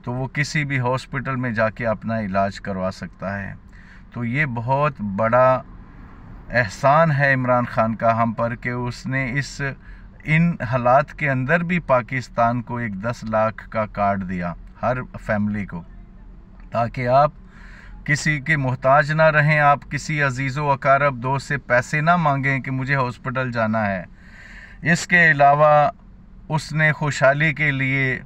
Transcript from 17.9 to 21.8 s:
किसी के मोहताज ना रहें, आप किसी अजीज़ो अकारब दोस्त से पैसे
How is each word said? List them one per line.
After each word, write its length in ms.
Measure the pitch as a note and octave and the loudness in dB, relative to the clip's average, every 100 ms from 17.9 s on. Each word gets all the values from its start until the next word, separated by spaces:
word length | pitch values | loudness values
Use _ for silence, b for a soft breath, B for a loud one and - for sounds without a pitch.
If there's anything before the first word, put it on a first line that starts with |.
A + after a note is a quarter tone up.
| B - | B -4
किसी 320 | D3 D#3 D3 | -2 0 -4
के 160 | C3 D#3 | -2 -2
मोहताज 540 | C3 B2+ C3 C#3+ D3 | -2 0 4 4 4
ना 140 | D#3 D#3+ | 4 4
रहें, 300 | D3+ D3 D3+ | 6 4 4
आप 240 | D3 C#3+ | 4 4
किसी 340 | - D3 - D3+ | -2 -8 -4 -2
अजीज़ो 460 | C#3+ B2+ C3+ C3 D3 | -2 -2 -4 -2 -2
अकारब 500 | C3+ C#3+ C#3 C#3+ B2 | 0 4 4 2 -2
दोस्त 280 | B2+ C3+ - | -4 -4 -4
से 100 | C#3 | -8
पैसे 420 | - B2 | 0 0